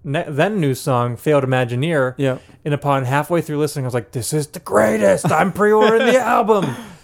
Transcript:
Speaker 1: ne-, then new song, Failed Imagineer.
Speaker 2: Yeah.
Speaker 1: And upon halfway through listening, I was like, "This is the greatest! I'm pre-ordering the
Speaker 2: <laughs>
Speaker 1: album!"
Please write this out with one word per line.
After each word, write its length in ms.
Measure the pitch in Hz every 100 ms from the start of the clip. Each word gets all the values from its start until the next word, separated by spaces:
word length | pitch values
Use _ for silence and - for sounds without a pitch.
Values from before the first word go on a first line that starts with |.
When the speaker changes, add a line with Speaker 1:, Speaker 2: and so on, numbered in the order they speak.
Speaker 1:
ne-, 220 | 151 147 -
then 320 | 139 185 214
new 140 | 143
song, 440 | 127 - 123 120 120
Failed 260 | 156 147
Imagineer. 680 | 131 131 123 123 156 156 127 127
Speaker 2:
Yeah. 220 | 139 127 - -
Speaker 1:
And 80 | 156
upon 320 | 143 143 135
halfway 380 | 127 139 151 170
through 160 | - 147
listening, 260 | 147 147
I 40 | 127
was 60 |
like, 180 | 120 -
"This 200 | 127 107
is 140 | 151 143
the 140 | -
greatest! 680 | - 214 214 214 202 185 180
I'm 220 | 160 185
pre-ordering 540 | 165 208 214 214 226 254
the 120 | 254
Speaker 2:
<laughs> 160 | 226 240
Speaker 1:
album!" 360 | 214 208 156 120 - -